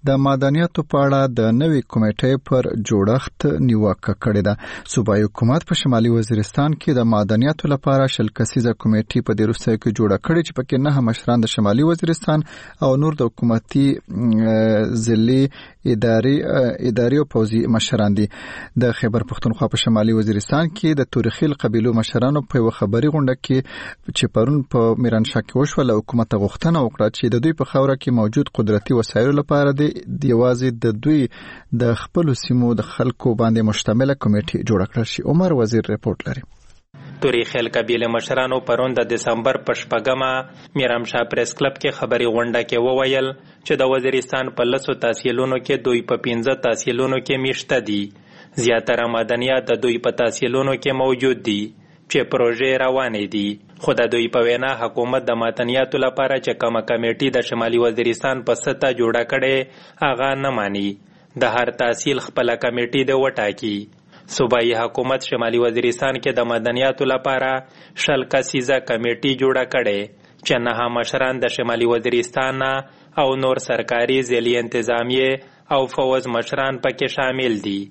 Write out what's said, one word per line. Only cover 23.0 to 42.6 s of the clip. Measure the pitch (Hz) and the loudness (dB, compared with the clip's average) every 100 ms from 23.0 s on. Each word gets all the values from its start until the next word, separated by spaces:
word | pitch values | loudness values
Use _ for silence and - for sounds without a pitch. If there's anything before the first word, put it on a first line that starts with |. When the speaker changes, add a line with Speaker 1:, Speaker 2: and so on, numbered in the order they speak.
| 147 | 2
Speaker 1:
غونډه | 151 135 127 | 2 0 -2
کې | - 131 - - - - - - | 0 0 0 -12 -16 -14 -10 -2
چې | 120 | 0
پرون | - 117 147 127 | 2 2 2 0
په | 127 113 113 | 2 2 2
میرانشاه | 120 110 110 113 - | 2 2 0 -2 -2
کې | 127 | 0
وشوه، | 147 - | 0 0
له | 131 110 | 2 0
حکومته | - 120 113 107 | 0 -2 0 0
غوښتنه | 101 - 165 165 | 0 0 0 2
وکړه | 120 - 107 - | 0 0 -2 0
چې | 120 | 0
د | 120 | 0
دوی | 151 160 | 0 -2
په | 135 | -2
خاوره | 139 135 135 | 0 2 0
کې | - 120 | 0 0
موجود | 107 131 139 - | 2 0 -2 -2
قدرتي | 110 104 - 127 | 2 0 2 0
وسایلو | 110 - 123 143 | 2 2 2 2
لپاره | 139 143 143 139 | 2 2 2 2
د، | 147 - - 123 | 0 -2 -10 -2
د | 139 | 2
یوازې | 117 127 123 131 117 | 4 4 2 0 0
د | 117 107 147 | -2 0 2
دوی | 151 123 - - - - 117 | 2 0 -4 -20 -20 -6 0
د | 117 117 | 0 0
خپلو | - - 165 123 | -2 0 0 0
سیمو | - 123 120 | 0 2 2
د | 113 - | 0 -2
خلکو | - 123 - 131 113 | -4 -4 0 -2 2
باندې | 113 113 110 | 2 4 2
مشتمله | 104 - 110 135 | 0 0 2 2
کمیټې | 139 104 104 104 - 117 | 0 2 0 0 -4 0
جوړه | 104 98 | 0 0
کړل | - 113 | -2 -4
شي. | - | -4
عمر | - 151 185 147 | 0 2 2 2
وزیر | 113 117 - | 2 0 0
رپورټ | 104 - 92 - | -2 -2 -4 -6
لري. | 131 - - - - _ - - - | -8 -10 -20 -20 -20 _ -20 -20 -2
Speaker 2:
توري | 143 120 113 | 0 0 0
خیل | 127 117 | -2 -2
قبیلې | 120 110 117 117 117 | -2 0 0 0 -2
مشرانو | 113 127 127 131 127 | -2 -2 0 -2 0
پرون | 120 127 123 | 0 0 0
د | 113 | 0
دسمبر | 117 - 117 120 131 135 | -2 0 0 0 0 -2
په | 120 | -4
شپږمه | - 120 110 131 131 131 131 - - 143 | -2 -2 0 0 0 -2 -6 -16 -8 -2
میرامشاه | 127 117 117 123 120 | 0 0 -2 -2 -2
پریس | - 120 - | -2 -2 0
کلب | 135 135 | -2 -2
کې | 147 - | -6 -4
خبري | 127 120 120 | -2 0 0
غونډه | 113 120 117 | 0 0 -2